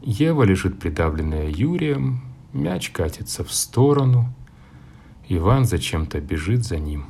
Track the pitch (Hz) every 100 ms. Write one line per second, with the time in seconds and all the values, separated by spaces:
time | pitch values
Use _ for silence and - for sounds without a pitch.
0 | - 104 156 160 110 92 - - 87 78
1 | 80 78 78 78 78 76 131 175 151 139
2 | 135 127 - - - - 170 185 - -
3 | 80 - - - 73 - - - 139 143
4 | 135 123 120 - - - - - - -
5 | - - - 87 87 135 123 - - 82
6 | 78 73 71 80 80 123 117 80 76 73